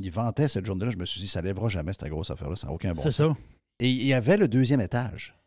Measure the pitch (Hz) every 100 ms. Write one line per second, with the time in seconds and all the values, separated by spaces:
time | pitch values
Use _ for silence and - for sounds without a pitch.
0 | 95 85 117 120 143 98 101 95 113 110
1 | 107 - 98 92 92 95 113 92 78 98
2 | 73 78 80 - 71 85 - 80 95 80
3 | 147 131 156 143 - _ _ - 123 127
4 | 135 127 117 208 147 123 127 135 92 120
5 | 120 - - _